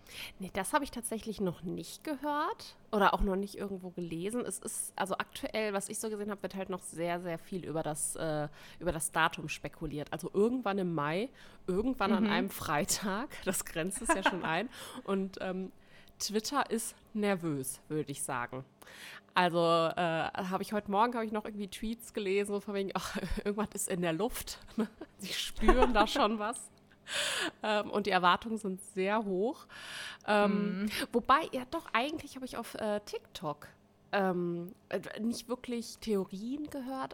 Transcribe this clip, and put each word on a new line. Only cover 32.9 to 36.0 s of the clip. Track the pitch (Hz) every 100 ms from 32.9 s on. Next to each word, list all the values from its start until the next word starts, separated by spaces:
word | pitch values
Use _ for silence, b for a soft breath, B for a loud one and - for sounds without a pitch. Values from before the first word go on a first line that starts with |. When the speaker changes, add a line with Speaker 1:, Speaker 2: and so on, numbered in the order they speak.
| 208 208
Speaker 1:
TikTok, | 453 - - 156 147 - - _ _ _
ähm, | 202 190 180 175 170 175 - _
äh, | - - -
nicht | 220 240 -
wirklich | 247 - 233 226
Theorien | -